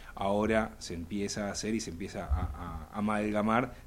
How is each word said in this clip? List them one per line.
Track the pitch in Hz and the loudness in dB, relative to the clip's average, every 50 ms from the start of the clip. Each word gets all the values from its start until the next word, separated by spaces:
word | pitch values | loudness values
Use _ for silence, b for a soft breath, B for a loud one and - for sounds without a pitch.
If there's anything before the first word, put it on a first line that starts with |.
| B B B | B B B
ahora | - 98 98 101 104 107 107 110 110 110 110 - - | -2 0 2 4 4 4 4 4 4 4 2 -2 -8
se | - - 90 | -10 -8 -6
empieza | 85 82 82 104 101 101 98 - 110 104 101 | -6 -6 -4 -2 -2 -2 -2 -2 -2 -4 -4
a | 92 | -4
hacer | - - 107 110 | -4 -2 -2 -2
y | 110 | -2
se | 110 101 | -2 -4
empieza | 85 80 98 92 - 101 87 | -6 -6 -6 -6 -6 -6 -2
a, | 78 85 87 90 | 0 2 2 2
a, | 82 - 87 87 85 82 80 - - - | 0 -4 -6 -8 -8 -8 -8 -10 -8 -4
a | 104 | 0
amalgamar | 104 107 107 104 104 104 104 104 104 110 110 120 135 - B B B | 0 2 2 2 2 2 2 2 4 6 6 4 4 2 B B B